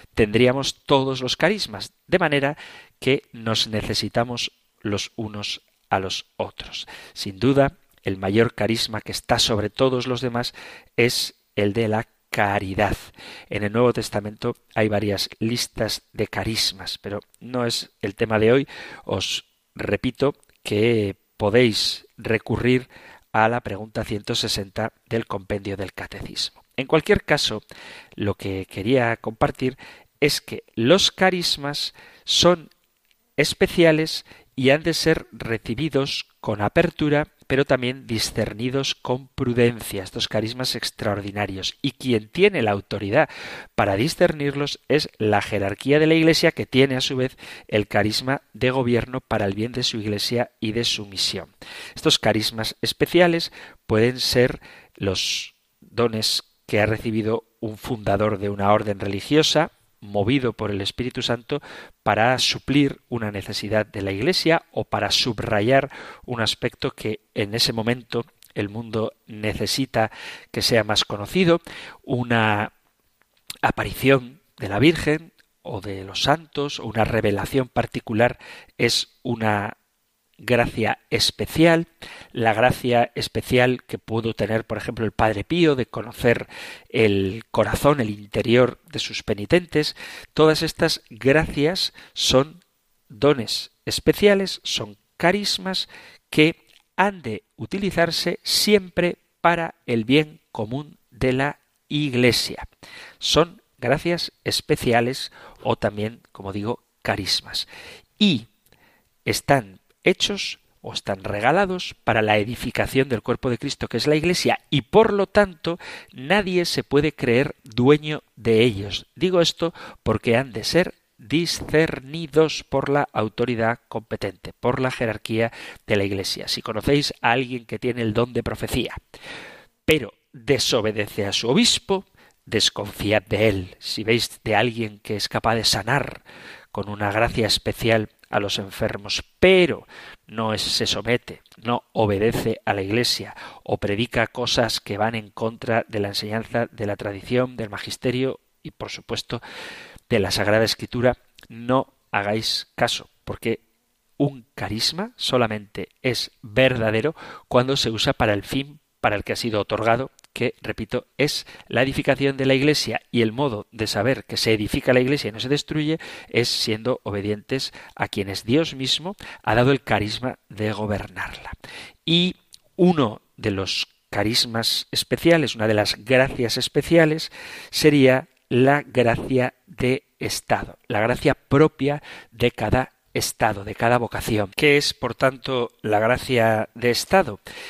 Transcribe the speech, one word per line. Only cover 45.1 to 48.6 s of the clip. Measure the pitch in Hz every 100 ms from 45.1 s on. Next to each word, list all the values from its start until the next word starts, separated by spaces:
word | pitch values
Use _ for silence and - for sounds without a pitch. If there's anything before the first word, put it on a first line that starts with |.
| -
la | 107 104
jerarquía | - 104 98 101 131 147
de | 160
la |
Iglesia, | 160 160 160 165
que | - 107
tiene | 131 139 127
a |
su | - 131
vez | 127 - - - -
el | 107 104
carisma | 107 104 107 127 139 -
de | -